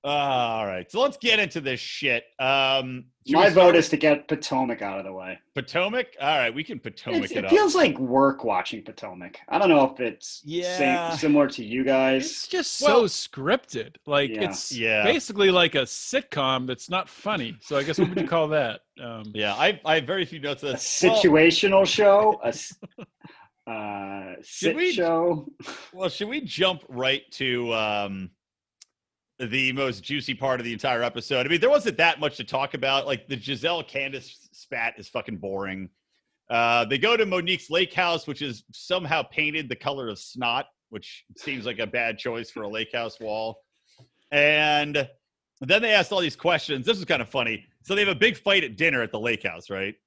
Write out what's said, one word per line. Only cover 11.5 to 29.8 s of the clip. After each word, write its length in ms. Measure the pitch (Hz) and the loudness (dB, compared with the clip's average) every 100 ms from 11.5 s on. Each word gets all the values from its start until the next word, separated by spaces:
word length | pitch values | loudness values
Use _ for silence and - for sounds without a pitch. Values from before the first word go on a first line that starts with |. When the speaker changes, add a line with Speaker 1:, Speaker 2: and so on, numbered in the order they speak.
Speaker 2:
to 140 | - | -2
you 200 | 107 123 | -6 -2
guys. 400 | 131 131 131 131 | 2 2 2 2
Speaker 3:
It's 240 | 302 - - | -2 -8 -4
just 340 | 370 - - | -4 -4 0
Speaker 1:
Well 240 | 285 262 208 | 4 4 4
Speaker 3:
so 220 | - - | -2 -8
scripted. 680 | - 139 262 - 123 110 - | -6 -2 -2 -2 -10 -10 -14
Like, 260 | - 143 139 | -2 0 0
Speaker 2:
Yeah. 200 | 110 98 | -2 -4
Speaker 3:
it's 260 | 98 - 127 | -4 -8 -4
Speaker 1:
Yeah. 280 | 113 107 | 0 2
Speaker 3:
basically 480 | 104 285 - 208 196 | 2 2 -2 2 4
like 240 | 180 170 143 | 6 4 2
a 60 | |
sitcom 840 | 123 - - 262 - 147 135 131 127 | -2 -6 -4 -4 -4 -2 0 0 -4
that's 240 | 123 - | -8 -4
not 180 | 180 185 | -6 -6
funny. 480 | - 196 208 117 175 | -10 -4 -4 -6 -12
So 160 | - 143 | -4 -2
I 80 | |
guess 160 | 139 156 | -2 0
what 80 | 175 | 0
would 120 | 185 | 0
you 60 | 156 | 0
call 220 | 170 151 | 0 2
that? 320 | 151 120 104 _ - | 0 0 -4 _ -18
Um, 300 | 120 113 107 107 | -14 -12 -10 -4
Speaker 1:
Yeah, 180 | 104 | -2
I, 260 | 107 170 175 | 2 2 0
I 100 | 156 | 0
have 100 | 160 | 0
very 200 | 131 190 | 2 -4
few 160 | 170 160 | -4 -6
notes 240 | 143 139 | -8 -6
on 60 | 143 | -6
Speaker 2:
A 20 | |
Speaker 1:
this. 280 | 127 - - | -4 -4 2
Well 180 | 185 220 | 4 6
Speaker 2:
situational 640 | 190 156 165 - 202 196 190 | 6 8 8 6 6 6 6
show. 540 | - 202 202 214 214 | 6 8 8 6 2
A 60 | 233 | -2
s-, 280 | - - - 190 - | -4 -12 -16 -20 -18
Speaker 1:
<laughs> 80 | - _ - - _ _ - | -20 _ -20 -20 _ _ -12
Speaker 2:
uh, 640 | 110 104 101 98 98 95 90 | -10 -8 -8 -8 -10 -12 -16
Speaker 1:
Should 60 | |
Speaker 2:
sit 320 | - - 185 285 | -14 -2 -2 0
Speaker 1:
we 160 | 359 | -2
Speaker 2:
show. 540 | 233 170 165 175 156 - - - - - | 0 2 2 2 0 -6 -16 -16 -16 -18
Speaker 1:
Well, 160 | 180 185 | -6 -6
should 200 | - 208 | -4 -6
we 120 | 294 | -6
jump 420 | 226 - 185 175 - | -8 0 0 0 -10
right 340 | 123 131 135 _ | -2 0 -2 _
to, 400 | - 131 123 120 | -6 -2 -2 -2
um, 580 | 113 107 104 101 95 92 _ _ _ _ _ _ _ _ _ _ _ 123 | 0 0 -2 -4 -6 -10 _ _ _ _ _ _ _ _ _ _ _ -4
the 220 | 131 131 | 0 0
most 300 | 131 | 0